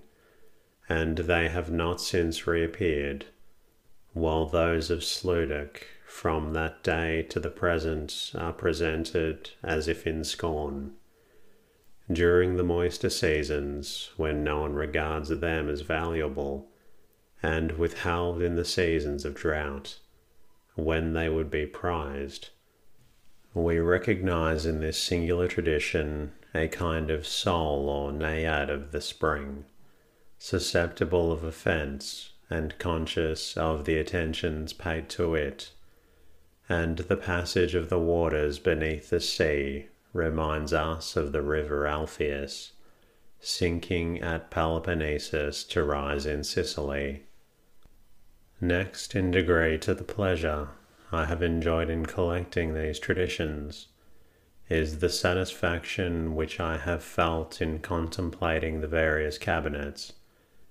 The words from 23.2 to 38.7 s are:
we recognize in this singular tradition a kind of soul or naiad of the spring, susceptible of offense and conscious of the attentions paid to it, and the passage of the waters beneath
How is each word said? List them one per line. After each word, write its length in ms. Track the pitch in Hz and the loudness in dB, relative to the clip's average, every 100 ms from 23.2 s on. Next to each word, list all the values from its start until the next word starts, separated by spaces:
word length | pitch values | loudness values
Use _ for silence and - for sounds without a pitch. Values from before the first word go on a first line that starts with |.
| - - - 87 | -20 -20 -6 0
we 240 | 85 82 | 2 4
recognize 880 | 85 90 - 92 92 85 80 78 82 | 4 4 4 0 2 2 2 2 0
in 120 | 78 | 0
this 160 | 78 - | -2 -2
singular 520 | - 87 85 87 90 | 0 2 2 2 2
tradition 840 | - 80 76 - 80 76 76 73 - - | 0 2 2 2 0 0 -4 -6 -10 -6
a 140 | 80 80 | -2 -2
kind 420 | - 87 80 78 | 0 0 0 0
of 160 | 78 73 | -2 -2
soul 640 | - 101 85 78 71 71 | -2 2 2 2 0 0
or 220 | 71 71 | 0 -2
naiad 580 | 73 78 80 80 76 71 | -2 -2 0 2 2 0
of 220 | 71 73 | -4 -4
the 100 | 76 | -6
spring, 640 | - - 80 73 69 69 69 - - - _ _ - - | -6 -2 0 0 -4 -10 -14 -20 -20 -20 _ _ -20 -16
susceptible 920 | - 90 - 87 85 - 82 87 82 | -2 -2 2 2 2 0 2 4 4
of 120 | 78 | 2
offense 920 | 80 - - 82 71 69 - - - - - | -4 -4 0 0 0 -6 -8 -10 -14 -14 -4
and 300 | 82 78 - | -2 -2 -2
conscious 800 | 87 82 80 - 80 78 - - | -2 0 0 0 0 0 -4 0
of 280 | 82 78 73 | 0 0 2
the 120 | 80 | 0
attentions 720 | 76 90 80 78 85 78 78 | 2 0 -2 -2 -2 -2 -6
paid 380 | - 87 80 - | -6 -4 -4 -4
to 240 | - 85 | -2 2
it, 380 | 80 71 - - - - - _ _ - - - _ - | 2 0 -4 -14 -16 -20 -20 _ _ -20 -20 -20 _ -2
and 300 | 85 82 80 | 0 2 0
the 180 | 87 98 | 0 0
passage 560 | - 87 85 95 87 | 0 -2 0 2 4
of 160 | 87 80 | 2 2
the 100 | 90 | 2
waters 600 | 82 85 82 76 76 71 | 4 4 4 2 0 2
beneath 500 | - | 2